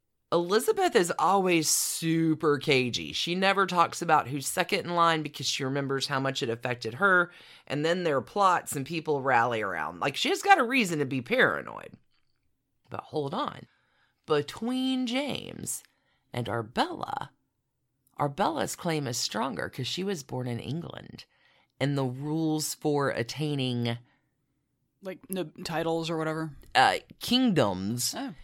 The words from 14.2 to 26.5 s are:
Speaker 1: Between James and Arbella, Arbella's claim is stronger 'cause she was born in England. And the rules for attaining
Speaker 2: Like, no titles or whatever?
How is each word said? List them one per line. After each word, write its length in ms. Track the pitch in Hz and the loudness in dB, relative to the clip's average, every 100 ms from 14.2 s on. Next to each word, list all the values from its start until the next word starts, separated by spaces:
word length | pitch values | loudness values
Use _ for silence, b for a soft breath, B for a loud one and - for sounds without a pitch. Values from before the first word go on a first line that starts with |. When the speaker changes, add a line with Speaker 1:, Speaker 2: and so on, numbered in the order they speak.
| - | 0
Speaker 1:
Between 800 | 151 147 - 226 254 262 262 254 | 2 2 -4 -4 -2 0 0 0
James 760 | 247 285 67 50 50 - - - _ _ _ _ | -2 -2 -6 -8 -10 -8 -10 -12 _ _ _ _
and 160 | 123 117 | -6 -4
Arbella, 840 | 117 110 - 320 - - - - _ _ _ _ _ _ _ _ - | -4 -4 -2 -2 -2 -6 -6 -8 _ _ _ _ _ _ _ _ -4
Arbella's 600 | 143 139 226 311 98 - | -4 0 -2 0 -4 -4
claim 300 | 175 160 135 | -2 -2 -2
is 100 | 123 | -4
stronger 500 | - 208 254 196 - | -4 -4 -4 -4 -8
'cause 200 | - 123 | -6 -8
she 160 | - | -4
was 200 | 190 185 | -4 -6
born 240 | 135 127 123 | -6 -8 -6
in 120 | 117 | -6
England. 640 | 87 151 156 - - - - _ _ _ _ _ | -6 -8 -8 -14 -16 -18 -20 _ _ _ _ _
And 200 | 135 139 | -2 0
the 80 | 131 | -2
rules 680 | 127 147 160 160 156 147 - | -4 -4 -2 0 0 -2 -4
for 340 | 151 143 135 | 0 2 0
attaining 880 | - 120 131 156 143 127 120 117 117 - _ _ _ _ _ _ _ _ _ | 0 -4 -4 -4 -2 -2 0 -2 -4 -8 _ _ _ _ _ _ _ _ _
Speaker 2:
Like, 160 | 190 180 - | -14 -14 -8
no 160 | 185 165 - 180 | -6 -6 -8 -6
titles 440 | 160 165 165 160 | -2 0 -2 -2
or 80 | 165 | -4
whatever? 340 | 160 156 160 | -2 -4 -6